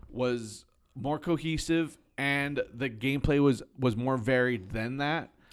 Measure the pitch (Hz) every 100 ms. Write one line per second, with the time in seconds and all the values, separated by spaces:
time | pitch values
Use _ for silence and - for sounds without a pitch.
0 | - 107 123 123 110 107 - _ _ -
1 | 135 151 165 160 160 156 - 165 156 -
2 | _ - 139 143 143 143 - 117 131 110
3 | 135 139 135 143 143 117 - - 131 110
4 | 123 131 110 127 123 120 92 110 113 135
5 | 143 160 131 _ _